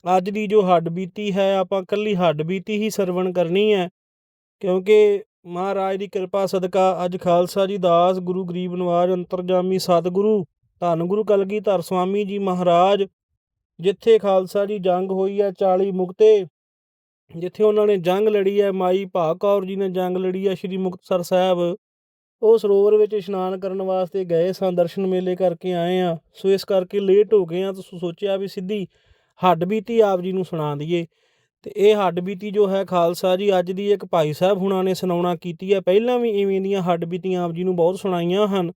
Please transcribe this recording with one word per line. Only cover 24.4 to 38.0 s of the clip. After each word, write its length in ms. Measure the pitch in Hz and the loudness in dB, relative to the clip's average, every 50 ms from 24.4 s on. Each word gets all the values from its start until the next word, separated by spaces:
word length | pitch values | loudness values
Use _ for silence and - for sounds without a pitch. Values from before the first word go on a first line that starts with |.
| 170 185 185 | 2 0 0
ਸਾਂ, 180 | - 196 190 | -2 -2 -2
ਦਰਸ਼ਨ 360 | 180 175 175 165 - 196 196 185 | 2 2 0 0 0 -4 -2 -2
ਮੇਲੇ 280 | 185 185 185 185 180 | -2 -2 -2 -2 -2
ਕਰਕੇ 380 | 180 190 180 170 170 - 185 180 | 0 0 -2 -2 -2 -6 -4 -4
ਆਏ 260 | 175 170 175 185 180 | -2 -2 0 0 0
ਹਾਂ। 180 | 180 175 165 160 _ _ _ | 0 -2 -2 -6 _ _ _
ਸੋ 160 | - - 190 | -4 0 0
ਇਸ 160 | 196 190 - | 0 0 0
ਕਰਕੇ 340 | - 202 190 185 180 - 202 | 0 0 0 0 0 -4 -2
ਲੇਟ 340 | 202 190 185 202 208 190 226 | 2 4 6 6 6 6 4
ਹੋ 120 | 208 185 | 2 2
ਗਏ 180 | 160 165 180 190 | 2 -2 -4 -4
ਹਾਂ, 100 | 196 190 | -4 -6
ਤਾਂ 100 | 190 180 | -8 -12
ਸੋ 140 | - - 175 | -16 -12 -8
ਸੋਚਿਆ 400 | 175 175 170 _ 202 196 196 190 | -8 -8 -6 _ -4 -4 -4 -4
ਵੀ 100 | 196 196 | -4 -6
ਸਿੱਧੀ 400 | - 202 185 180 214 208 185 - _ _ _ _ _ _ _ _ _ _ | -8 -10 -8 -6 -6 -6 -6 -8 _ _ _ _ _ _ _ _ _ _
ਹੱਡ 220 | - 180 175 160 170 | 2 2 4 4 0
ਬੀਤੀ 360 | 180 208 220 202 - 233 226 | -2 -2 -4 -4 -2 4 4
ਆਪ 220 | 214 202 196 180 | 4 4 4 0
ਜੀ 100 | 175 190 | -2 -2
ਨੂੰ 140 | 185 190 180 | -4 -4 -4
ਸੁਣਾ 300 | - - 160 151 151 147 | -4 -4 -4 -4 -4 -4
ਦਈਏ। 300 | 143 147 160 175 170 165 - _ _ _ _ _ _ _ _ _ _ _ | -6 -4 -4 -2 -4 -4 -6 _ _ _ _ _ _ _ _ _ _ _
ਤੇ 80 | - - | -14 -4
ਇਹ 200 | 208 190 208 214 | 2 4 4 4
ਹੱਡ 240 | 208 196 180 170 180 | 4 2 0 -2 -2
ਬੀਤੀ 320 | 180 185 202 180 202 208 | -6 -6 -8 -8 -10 -6
ਜੋ 180 | 190 208 208 190 | 0 0 2 2
ਹੈ 140 | 190 196 196 | 2 -2 -2
ਖਾਲਸਾ 500 | 180 185 175 170 170 175 - - 185 185 | 0 0 2 2 2 0 0 0 0 0
ਜੀ 240 | 185 202 202 196 180 | 2 2 2 2 2
ਅੱਜ 120 | 180 175 | 0 -2
ਦੀ 200 | 190 185 202 202 | -4 -4 0 0
ਇੱਕ 140 | 208 190 196 | 0 -2 -2
ਭਾਈ 280 | 185 - 175 156 151 151 | -2 0 0 0 0 0
ਸਾਹਿਬ 240 | - 180 185 208 185 | 0 2 2 2 2
ਹੁਣਾਂ 260 | 185 196 196 185 190 | 0 -2 0 0 0
ਨੇ 100 | 190 185 | 0 -2
ਸੁਣਾਉਣਾ 420 | - - 185 175 175 175 180 175 | -2 -2 -2 -2 0 0 -2 -2
ਕੀਤੀ 380 | 165 - 175 170 165 190 190 196 | -4 -6 -10 -10 -10 -2 0 0
ਹੈ, 60 | 196 | 0
ਪਹਿਲਾਂ 400 | 180 - 185 208 226 240 247 247 | 2 2 2 2 2 2 0 0
ਵੀ 100 | 240 233 | 0 0
ਇਵੇਂ 320 | 208 202 202 196 190 190 | 0 0 0 0 0 -2
ਦੀਆਂ 200 | 190 196 196 196 | -2 -2 -2 -2
ਹੱਡ 240 | 175 180 175 170 170 | 0 0 0 -2 -2
ਬੀਤੀਆਂ 380 | 165 175 185 175 190 185 180 175 | -6 -6 -6 -4 -4 -2 -2 -2
ਆਪ 80 | 170 | -4
ਜੀ 120 | 165 165 185 | -4 -4 -2
ਨੂੰ 120 | 185 180 | -2 0
ਬਹੁਤ 240 | 175 165 170 185 | 2 2 2 0
ਸੁਣਾਈਆਂ 480 | 190 | 0